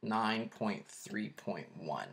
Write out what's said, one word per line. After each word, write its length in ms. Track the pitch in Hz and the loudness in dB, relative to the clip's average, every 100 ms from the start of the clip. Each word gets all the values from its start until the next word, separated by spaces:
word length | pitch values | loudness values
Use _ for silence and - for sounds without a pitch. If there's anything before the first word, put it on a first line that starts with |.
nine 460 | 110 110 110 110 113 | 2 4 6 4 0
point 340 | - 110 92 - | 0 2 2 -4
three 400 | - - 107 107 | -12 -4 -2 -2
point 380 | - - 87 - - | -4 -4 -2 -4 -8
one 300 | 80 69 52 | -2 -2 -2